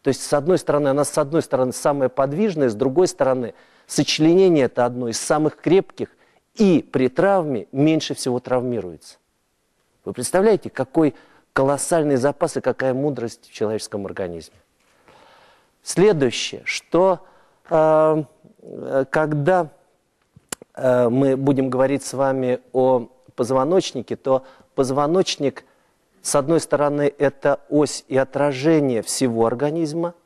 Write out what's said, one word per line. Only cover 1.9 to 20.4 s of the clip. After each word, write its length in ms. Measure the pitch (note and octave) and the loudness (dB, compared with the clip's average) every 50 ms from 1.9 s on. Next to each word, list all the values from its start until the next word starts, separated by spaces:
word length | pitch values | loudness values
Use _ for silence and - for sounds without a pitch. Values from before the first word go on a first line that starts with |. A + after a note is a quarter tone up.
| C#3+ C#3+ C3 B2 | 0 2 -2 -2
подвижная, 600 | - - C3+ C#3 C#3+ E3+ G#3+ G#3+ F3 D#3 C#3 B2 | 0 -2 -2 -2 0 -2 -2 -2 0 0 0 0
с 60 | G#2+ | 0
другой 320 | G#2 B2+ C#3 C3 E3+ F#3 | 0 -2 0 2 2 0
стороны, 460 | D#3+ - - C#3 C3 C3 B2+ A#2+ G#2 - _ _ _ _ _ _ | 0 0 -2 0 0 0 -2 -4 -10 -12 _ _ _ _ _ _
сочленение — 800 | _ - - C#3+ - - - D#3 D#3+ E3+ F#3+ F#3+ F#3 E3 D3 B2+ | _ -2 -2 -2 -2 0 2 2 4 6 6 4 4 4 4 2
это 200 | A#2 - C3 B2 | 0 0 0 -2
одно 240 | B2 B2 B2 B2+ A#2 | 0 -2 -4 -6 -6
из 100 | A2+ - | -6 -6
самых 380 | - - D#3+ D3+ D#3 D3+ - | -2 -2 0 0 0 -2 -2
крепких, 520 | _ - D3+ E3 G3 - - _ - A#2 - _ _ _ _ _ _ _ _ _ | _ 0 2 2 2 2 0 _ -12 -12 -12 _ _ _ _ _ _ _ _ _
и 260 | - A3 G3 E3+ C3+ | 2 4 4 4 2
при 260 | - - - C#3 C3 | 0 -2 -2 0 0
травме 600 | B2 - - F3+ G3 G3 F#3+ D#3+ D3+ C3 G#2+ F2 _ | 0 0 2 2 2 2 2 0 -2 -4 -6 -6 _
меньше 420 | - C3+ C#3+ D#3 D#3+ D#3 - - C#3+ | -2 0 2 2 2 0 -2 -6 -10
всего 260 | - - C3+ A#2+ B2 | -6 -4 -4 -4 -4
травмируется. 760 | _ - B2+ B2+ B2 B2+ A#2+ A2 F#2 F2+ D#2+ D2+ - - - _ _ _ _ _ _ _ _ _ _ _ _ _ _ _ _ _ _ | _ -2 -2 -2 -2 -2 -4 -6 -6 -8 -14 -16 -20 -20 -20 _ _ _ _ _ _ _ _ _ _ _ _ _ _ _ _ _ _
Вы 80 | F#2 G2+ | -12 -10
представляете, 560 | - B2 - - F3+ G3 A3+ G#3 E3 - - | -8 -6 0 0 2 4 4 2 2 -2 -8
какой 460 | _ - B2+ _ - D#3+ D#3 C#3+ - - _ _ _ _ _ _ _ | _ -6 -6 _ 2 2 2 2 0 -4 _ _ _ _ _ _ _
колоссальный 640 | - C3+ C3+ C#3+ C3+ - - F3 E3 D3+ D3 C#3 | 0 0 0 0 -2 -2 0 0 0 2 2 0
запас 400 | B2+ A#2+ C#3+ C#3+ - F3 D3+ - | 2 2 0 0 0 -4 -4 -4
и 40 | C3 | -4
какая 320 | - C3 A#2 - C3 C3 B2 | -4 -4 -4 -2 -2 -2 -2
мудрость 560 | C3 C#3 D3+ C3+ B2 A#2 A2+ - _ _ _ | -2 -2 -4 -4 -4 -8 -10 -10 _ _ _
в 40 | - | -6
человеческом 520 | - A2 G#2 A2 G#2 - - - G2+ G2 | -4 -4 -4 -4 -6 -8 -8 -10 -10 -10
организме? 500 | F#2 F2 - G2 F2 E2+ E2 D#2+ - _ _ _ _ _ _ _ _ _ _ _ _ _ _ _ _ _ _ _ _ _ _ _ _ _ _ | -10 -8 -8 -8 -8 -8 -12 -14 -18 _ _ _ _ _ _ _ _ _ _ _ _ _ _ _ _ _ _ _ _ _ _ _ _ _ _
Следующее, 800 | _ - - D#3+ F#3+ G#3+ G3 D#3 C#3 A#2+ A2 - - - - - - | _ -6 0 2 4 4 4 2 0 0 0 -4 -8 -8 -10 -12 -10
что, 540 | - - - _ _ - E3 F#3 F#3+ F3+ - - _ _ _ _ _ _ _ _ - | -10 -10 -10 _ _ 0 2 2 2 2 -2 -6 _ _ _ _ _ _ _ _ -2
э, 540 | E3+ D#3 D#3 D#3 D#3 D#3 D#3 D#3 D#3 D#3 D3 _ _ _ _ - _ _ | 0 2 4 4 4 4 4 4 2 0 -4 _ _ _ _ -20 _ _
э, 440 | - - - - - B2+ C3 C3+ C#3 - | -20 -18 -16 -14 -10 -4 -2 -2 -2 0
когда, 600 | - D#3+ D#3 D3+ D3+ D3 C#3 F3 F#3 F3+ E3+ C#3 _ _ _ _ _ _ _ _ _ _ _ _ _ - | 0 -2 0 0 -2 0 0 2 2 2 0 -4 _ _ _ _ _ _ _ _ _ _ _ _ _ -20